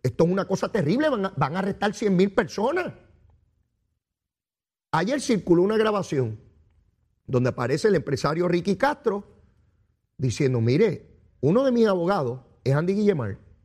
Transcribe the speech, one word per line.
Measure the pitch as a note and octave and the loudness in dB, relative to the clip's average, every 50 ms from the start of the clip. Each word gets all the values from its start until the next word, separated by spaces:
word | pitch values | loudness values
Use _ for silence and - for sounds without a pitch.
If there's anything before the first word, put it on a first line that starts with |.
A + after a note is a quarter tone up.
Esto | - C3 - - D#3+ | -4 -6 0 2 0
es | E3+ | 2
una | F#3 G3 E3 | 2 -2 -2
cosa | - G3 - - F#3 | -2 -4 -4 -4 -4
terrible, | - - D#3 C#3+ G3 C4 D#4 D#4 | -2 -2 0 0 0 0 0 0
van | C4+ G#3+ G3 | 0 -2 -4
a, | F#3+ - | -4 -2
van | C#3 D3+ C3+ D#3 | -4 -4 -2 -2
a | F#3+ | -4
arrestar | G3 G3+ F#3+ - G3+ G#3+ G3 | -4 -4 -4 -4 -4 -4 -4
cien | - A#3 G#3 F#3+ | -2 -2 0 2
mil | F3 F#3+ G3 G3 | 2 2 2 2
personas. | - G#3 C3+ - - G#3 C4 D#4+ F#4 F4 - A#2+ - _ _ _ _ _ _ - _ _ _ _ _ _ _ _ _ _ _ _ _ _ _ _ _ _ _ _ _ _ _ _ _ _ _ _ _ _ _ | -2 -2 -2 -4 -4 -4 -2 -2 -4 -6 -6 -10 -14 _ _ _ _ _ _ -20 _ _ _ _ _ _ _ _ _ _ _ _ _ _ _ _ _ _ _ _ _ _ _ _ _ _ _ _ _ _ _
Ayer | - D#3+ E3+ G#3 C#4 D4 | -2 -2 0 0 -2 -4
circuló | - - A#3+ F#3 - - E3+ E3+ | 0 0 0 0 4 4 4 4
una | F3+ G3+ A3 | 4 2 2
grabación | G#3+ A3 G#3+ G#3 G3+ F3+ - E3 C#3 B2 A2 A2 - - - _ _ _ _ _ _ _ _ _ _ _ _ _ _ _ | 2 2 2 0 -2 -4 -2 -2 -2 -2 -2 -6 -10 -16 -20 _ _ _ _ _ _ _ _ _ _ _ _ _ _ _
donde | - - B2 B2 B2 | -2 0 0 2 0
aparece | A2+ - B2 A#2+ C#3 D#3 - G#3+ | 0 -2 -2 -2 -2 0 2 2
el | G3 | 2
empresario | D#3 B2 - C#3 A#2+ - C#3+ D#3 E3+ F3 | 2 0 -2 -4 -2 0 -2 0 0 0
Ricky | F3 F3 F3 E3+ G3+ G3 | 0 0 0 0 -2 0
Castro | - - C#4 D4 - - A#3 G3 G3+ G3+ - - _ _ _ _ _ _ _ _ _ _ _ _ _ _ _ _ | 0 0 0 0 -2 -4 -4 -4 -4 -8 -14 -20 _ _ _ _ _ _ _ _ _ _ _ _ _ _ _ _
diciendo, | - C3 B2+ G#2+ - D3+ C3 B2+ A#2 | -4 -4 -4 -2 0 0 0 2 2
"Mire, | A2+ A#2 B2+ D#3 A3+ G#3 - - - - - _ _ _ _ _ | 2 2 4 4 2 2 0 -4 -12 -20 -20 _ _ _ _ _
uno | - C#3 F#3 B3 C#4 | 0 2 2 4 2
de | C4+ | 2
mis | A#3+ A#3+ A3+ | 2 4 4
abogados | G#3+ F#3+ F3+ E3+ F3 G3+ F#3 C#3 A#2 B2 B2+ - _ _ _ _ | 4 2 0 0 0 0 0 0 -4 -6 -8 -14 _ _ _ _
es | C3+ C3+ | 0 0
Andy | D3 E3 F3+ G3 | 2 2 0 0
Guillemar". | G#3 G#3+ G#3 G3 D3 A#2 G2+ F#2+ - - - - _ | 2 2 2 2 0 -4 -6 -8 -10 -16 -20 -20 _